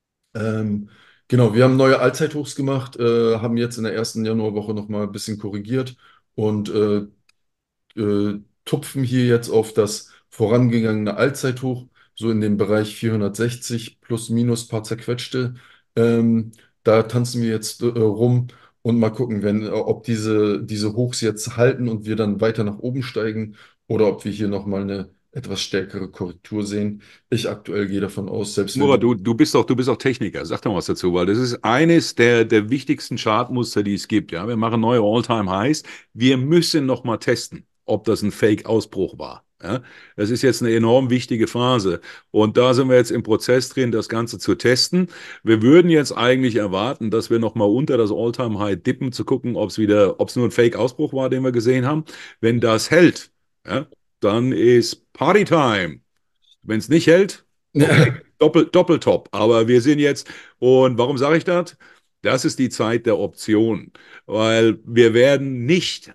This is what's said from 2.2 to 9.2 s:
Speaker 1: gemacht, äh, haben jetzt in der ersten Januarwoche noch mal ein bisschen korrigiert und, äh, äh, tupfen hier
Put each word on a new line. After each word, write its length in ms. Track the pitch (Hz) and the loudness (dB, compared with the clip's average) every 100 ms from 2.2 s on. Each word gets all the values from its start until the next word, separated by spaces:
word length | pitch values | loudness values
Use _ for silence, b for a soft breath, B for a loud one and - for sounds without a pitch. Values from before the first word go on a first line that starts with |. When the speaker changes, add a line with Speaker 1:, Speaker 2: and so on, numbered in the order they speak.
| 156 147 143 | -4 -4 -10
Speaker 1:
gemacht, 420 | - 135 135 123 - | -6 -4 -4 -6 -4
äh, 420 | 120 117 117 113 | 0 2 2 0
haben 180 | 117 117 | -2 -2
jetzt 220 | 120 117 | -4 -4
in 60 | |
der 100 | 110 | -6
ersten 320 | 95 117 113 110 | -4 -6 -4 -2
Januarwoche 480 | 113 107 104 104 | -2 -2 -4 -6
noch 140 | 107 104 | -8 -6
mal 160 | 104 | -6
ein 80 | 104 | -6
bisschen 260 | 101 - 104 | -8 -10 -8
korrigiert 580 | 104 104 101 131 127 - b b b | -8 -10 -6 -4 -6 -12 b b b
und, 340 | - 107 107 104 | -4 -2 -2 -2
äh, 380 | 107 104 104 104 _ _ _ _ _ _ _ _ - | 0 0 0 -4 _ _ _ _ _ _ _ _ -6
äh, 420 | 104 101 104 104 - _ - | -2 0 -2 -4 -12 _ -6
tupfen 380 | 143 - 139 | -6 -4 -6
hier 200 | 123 127 | -2 0